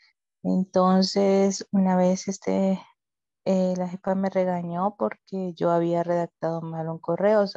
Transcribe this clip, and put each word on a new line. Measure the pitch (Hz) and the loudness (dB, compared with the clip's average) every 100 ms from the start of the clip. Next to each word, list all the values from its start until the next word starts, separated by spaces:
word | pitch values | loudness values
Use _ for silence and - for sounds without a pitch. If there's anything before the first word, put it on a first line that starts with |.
| _ _ _ _ | _ _ _ _
Entonces, | 180 185 185 185 185 190 190 202 196 196 196 190 - | -2 0 0 2 4 4 2 2 2 4 2 0 -2
una | 196 190 185 | 0 2 4
vez, | 180 185 - | 2 0 -4
este, | 190 - 190 190 190 - _ _ _ _ _ | -8 -4 0 0 -2 -6 _ _ _ _ _
eh, | - 190 185 180 | -2 0 0 -2
la | 180 | -6
jefa | 180 196 | -6 -4
me | 190 190 | -2 -2
regañó | 190 185 175 175 170 202 - | 0 0 -2 -4 -2 -4 -2
porque | 214 - - 190 185 | -6 -6 -10 -8 -6
yo | 165 170 | -2 0
había | 170 170 170 | 2 2 0
redactado | 170 175 170 - 160 165 | 0 -2 -2 -6 -6 -6
mal | 165 160 160 | -8 -8 -8
un | 160 | -8
correo, | - 170 196 214 202 | -4 0 2 2 2